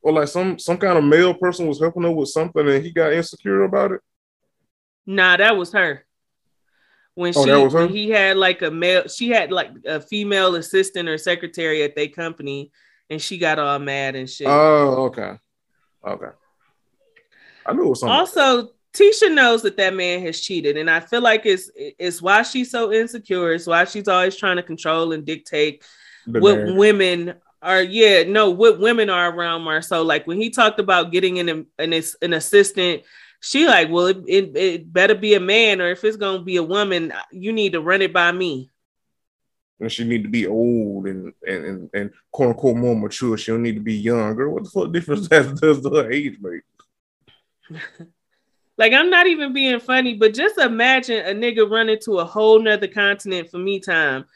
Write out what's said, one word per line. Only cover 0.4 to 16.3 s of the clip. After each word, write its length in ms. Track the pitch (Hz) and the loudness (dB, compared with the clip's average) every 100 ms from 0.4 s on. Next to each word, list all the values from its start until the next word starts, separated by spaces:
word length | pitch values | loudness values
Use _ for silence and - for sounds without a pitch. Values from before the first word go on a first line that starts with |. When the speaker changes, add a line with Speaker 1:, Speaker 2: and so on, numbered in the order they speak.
| 185 170 | -4 -4
Speaker 1:
some 200 | - 175 | -4 -2
kind 180 | 196 175 | 2 2
of 80 | |
male 300 | 147 156 180 | 4 6 4
person 320 | 175 180 180 170 | 2 -2 -2 -6
was 140 | 143 | -2
helping 220 | 165 170 | -2 -2
her 60 | 170 | -2
with 180 | 160 139 | -2 -2
something 380 | 160 165 165 147 | -4 -4 0 2
and 180 | 139 | 2
he 60 | 160 | 0
got 200 | 165 160 | 0 2
insecure 520 | 160 170 - 202 196 | 0 -2 -8 -2 0
about 280 | 190 196 196 | 2 0 -2
it? 80 | 185 _ _ _ _ _ _ _ _ _ _ - | -4 _ _ _ _ _ _ _ _ _ _ -8
Speaker 2:
Nah, 300 | 196 185 180 | 0 2 4
that 200 | 208 208 | 4 2
was 160 | 175 | -2
her. 320 | 208 175 135 _ _ _ _ _ _ _ _ _ _ _ | -2 -2 -4 _ _ _ _ _ _ _ _ _ _ _
When 180 | - 175 147 | -6 -2 2
Speaker 1:
Oh, 80 | |
Speaker 2:
she, 60 | 135 | 4
Speaker 1:
that 100 | 143 | 6
was 120 | 135 | 6
her? 80 | 156 | 4
Speaker 2:
when 80 | 170 | 0
he 200 | 202 214 | 0 0
had, 260 | 220 190 190 | 2 2 2
like, 260 | 185 180 | 2 0
a 80 | 170 | -4
male, 380 | 165 175 185 180 | -4 0 0 0
she 200 | - 233 | -6 0
had, 200 | 226 156 | 0 0
like, 180 | 180 - - - | -4 -6 -10 -8
a 140 | 156 | -8
female 540 | 151 214 202 196 185 | -6 -6 -2 2 2
assistant 540 | 170 160 190 190 190 170 | 0 -2 0 0 -4 -6
or 100 | 160 | -6
secretary 640 | 180 175 175 170 165 156 | -4 -4 -6 -6 -4 -2
at 140 | 147 147 | -2 -4
their 120 | 151 | -8
company, 640 | 147 165 165 139 139 143 _ _ _ _ | -6 -12 -10 -12 -12 -14 _ _ _ _
and 100 | 156 | -10
she 180 | - 185 | -10 -4
got 200 | 170 156 | -2 0
all 200 | 147 143 | -2 -4
mad 360 | 143 139 135 | -4 -6 -6
and 140 | 131 131 | -8 -12
shit. 180 | - 139 | -8 0
Speaker 1:
Oh, 600 | 143 156 151 143 131 131 | 4 6 6 4 0 -2
okay. 280 | - 98 104 _ _ _ _ _ _ - | -4 -12 -14 _ _ _ _ _ _ -12
Okay. 200 | 101 - | -12 -14